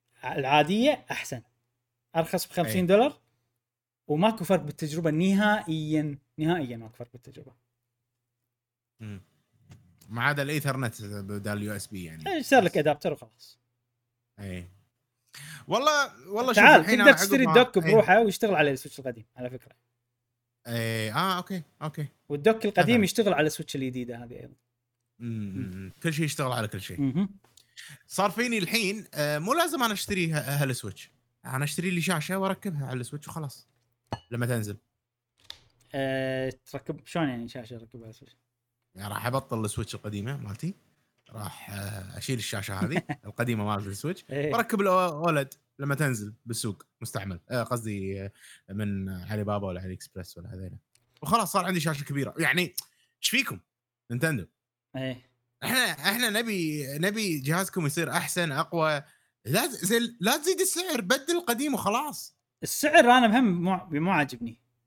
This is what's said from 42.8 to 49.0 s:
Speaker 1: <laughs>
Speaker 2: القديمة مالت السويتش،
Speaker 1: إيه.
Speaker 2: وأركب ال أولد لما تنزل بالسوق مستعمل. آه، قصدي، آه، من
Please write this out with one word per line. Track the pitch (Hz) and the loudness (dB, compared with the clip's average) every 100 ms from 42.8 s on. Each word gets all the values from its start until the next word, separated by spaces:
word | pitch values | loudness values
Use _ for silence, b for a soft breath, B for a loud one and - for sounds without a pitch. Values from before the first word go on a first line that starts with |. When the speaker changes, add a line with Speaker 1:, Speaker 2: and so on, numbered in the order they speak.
| 117 160 - | -2 -2 -4
Speaker 1:
<laughs> | 143 101 | -10 -10
Speaker 2:
القديمة | - 120 113 104 | -4 -2 0 0
مالت | 101 101 | -2 -4
السويتش، | 98 147 190 - | -8 -8 -8 -8
Speaker 1:
إيه. | 139 147 | -4 0
Speaker 2:
وأركب | 226 233 214 | 0 0 0
ال | 196 | 4
أولد | 185 180 147 170 151 135 - _ - | 4 2 0 0 2 -2 -8 _ -8
لما | 139 139 | -4 0
تنزل | 147 117 104 110 117 | 0 -2 -6 -12 -10
بالسوق | 113 113 95 - _ | -6 -6 -8 -14 _
مستعمل. | 113 113 98 87 - | -10 -8 -8 -10 -6
آه، | 123 | -4
قصدي، | 117 120 110 101 95 98 98 | -2 -4 -4 -6 -6 -6 -10
آه، | b b b - | b b b -10
من | 98 104 98 | -6 -4 -4